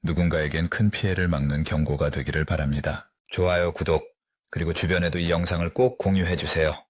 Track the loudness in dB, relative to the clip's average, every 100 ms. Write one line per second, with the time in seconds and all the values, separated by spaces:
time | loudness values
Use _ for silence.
0 | -2 0 2 2 0 -2 -2 2 0 2
1 | -2 0 0 2 0 0 -2 0 0 0
2 | 0 -2 -4 -2 0 0 0 -2 -2 -6
3 | -10 _ _ 0 2 2 0 -2 0 0
4 | -2 _ _ _ _ -4 -2 0 0 2
5 | 0 -2 0 0 0 -2 -2 2 0 2
6 | 0 2 2 0 0 2 0 0